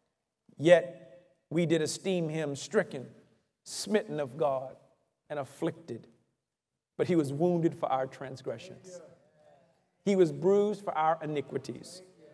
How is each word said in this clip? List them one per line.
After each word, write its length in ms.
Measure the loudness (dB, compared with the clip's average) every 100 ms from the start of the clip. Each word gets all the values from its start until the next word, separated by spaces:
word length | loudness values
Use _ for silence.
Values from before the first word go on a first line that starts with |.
| _ _ _ _ _ -2
Yet 680 | 6 6 6 -8 -18 -20 _ _ -6
we 160 | -2 2
did 160 | 2
esteem 480 | 2 -2 -2 0 0
him 260 | -2 -4 -6
stricken, 540 | -2 0 0 -4 -14 -18 _ _ _ _
smitten 560 | -12 -8 0 0 0 -4
of 180 | -6 -2
God, 400 | 0 0 -6 -14 _ _ _ _ -12
and 100 | -10
afflicted. 680 | -10 -4 -4 -4 -10 -14 -14 _ _ _ _ _ _ _ _ -2
But 100 | 2
he 80 | 2
was 180 | 2
wounded 420 | 2 2 4 2 0
for 160 | -2
our 140 | 0 -2
transgressions. 960 | -6 -12 -10 -10 -10 -12 -18 -18 -18 -18 -20 _ _ _ _ _ _ _ _ 2
He 100 | 4
was 160 | 4
bruised 520 | 4 4 4 4 0
for 120 | -4 0
our 220 | 2 2
iniquities. 840 | 0 -4 -4 -6 -8 -12 -14 -18 -20 _ -20